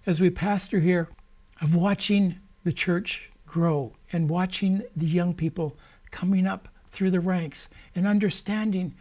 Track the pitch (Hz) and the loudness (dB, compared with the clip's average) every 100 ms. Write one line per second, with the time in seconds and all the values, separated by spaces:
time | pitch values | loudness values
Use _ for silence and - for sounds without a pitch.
0 | - 160 180 180 196 202 - 196 165 180 | -2 2 2 2 -2 -2 0 0 2 2
1 | 160 - - - _ - 156 170 196 196 | -2 -10 -20 -20 _ -4 2 4 2 0
2 | - 202 185 170 - - 175 - - 175 | 2 2 2 0 -14 -6 -4 -2 0 -2
3 | - - - - - 165 170 151 123 - | -2 -10 -12 -20 -6 0 2 0 -4 -12
4 | - 170 156 170 185 - 196 196 - 151 | -6 -2 0 0 -2 0 0 0 -2 -4
5 | 160 175 175 170 160 175 151 - - - | 0 2 0 0 -4 -2 -6 -6 -20 -20
6 | - - 180 190 190 196 - - - - | -18 -6 0 2 2 -2 -10 -20 -18 -2
7 | 190 180 180 180 160 - - - - 175 | 0 2 0 -2 -2 -10 -16 -18 -10 -2
8 | 196 208 202 - - 214 220 190 180 - | 2 2 2 -2 -4 -2 -2 -2 -4 -10